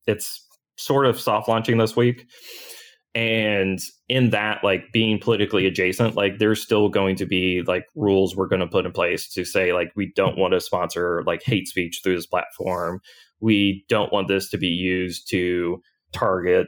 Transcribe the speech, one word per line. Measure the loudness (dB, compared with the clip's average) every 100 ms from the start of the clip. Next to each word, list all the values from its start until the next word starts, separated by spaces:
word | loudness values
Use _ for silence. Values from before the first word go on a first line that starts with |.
| -2
It's | -2 -4 -12 -18 _ _ -8
sort | 0 2 2
of | 2
soft | 0 0 2
launching | 0 2 2
this | 2 2
week. | 2 0 -8 -20 -20 -18 -18 -20 -20 _ _
And | -4 0 0 2 0 0 -2 -8 -12 -2
in | 2 4
that, | 2 0 0
like, | 0 0 0
being | 0 2 0
politically | 0 0 2 2 2
adjacent, | 2 0 2 0 2
like, | 0 2
there's | 2 2
still | 2 2 2
going | 2 0 0
to | -2
be, | 0 0 0 0
like, | -2 -4 -2
rules | 2 4 2 0
we're | -2
gonna | -2 0
put | -2 -2
in |
place | -2 -2 -2 -6 -8
to | -4
say, | 0 2
like, | 2 -2 -4
we | -4 0
don't | 0 2
want | 2
to | 2
sponsor, | 0 -2 -2 -2 -2 -2 -2
like, | -2
hate | 0 -2 -2
speech | -4 -6 -4
through | -2 -2
this | -2
platform. | -4 -4 -6 -4 -4 -4 -6 -12 -20 _ _
We | 0 2 2 -2 -2
don't | 0 0
want | 0 0
this | 0 -2
to | -4
be | -2
used | -2 -2 -2 -4 -8 -4
to | -2 -2 -2 -2 -6 _ _ _
target | -4 0 0 2 2